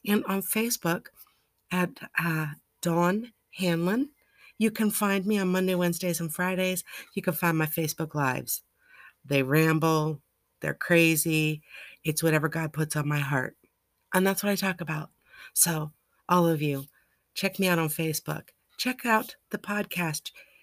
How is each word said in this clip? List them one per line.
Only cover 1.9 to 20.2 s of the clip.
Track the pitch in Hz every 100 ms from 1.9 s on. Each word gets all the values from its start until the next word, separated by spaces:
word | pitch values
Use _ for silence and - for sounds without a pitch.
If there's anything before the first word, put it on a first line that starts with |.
| - - -
uh, | 170 160 156 151 _ _
Dawn | 175 170 175 202 240 _ _ -
Hanlon. | 185 165 175 220 285 _ _ _ - -
You | 220
can | 220 214
find | 202 208 196 190
me | 214
on | 185
Monday, | 185 185 185
Wednesdays, | 175 170 185 170
and | 165
Fridays. | 156 180 185 185 185 - - - -
You |
can | 180
find | 170 170 165
my | 156
Facebook | 160 156 - 160 151
Lives. | 139 127 131 - - _ _ - - _ 131
They | 139
ramble. | 131 151 160 160 165 160 151 156 _ _ _ _
They're | 151
crazy. | - - 175 165 160 165 156 151 151 - - - - -
It's | 151
whatever | 160 156 156
God | 160 160
puts | 151 156 156
on | 147
my | 147
heart. | 139 139 127 - _ _ _ _ -
And | 185 190
that's | 196
what | 202
I | 202
talk | 196 180
about. | 160 156 151 _ _ - -
So | - 175 160 151 - _ _ -
all | 180 170
of | 160
you, | 151 139 139 _ _ _ _
check | - 196 190
me | 190
out | 175
on | 160
Facebook. | - 160 151 - 151 - _ _ -
Check | 254 254
out | 240 220 226 - _
the | -
podcast. | - 208 202 175 170 151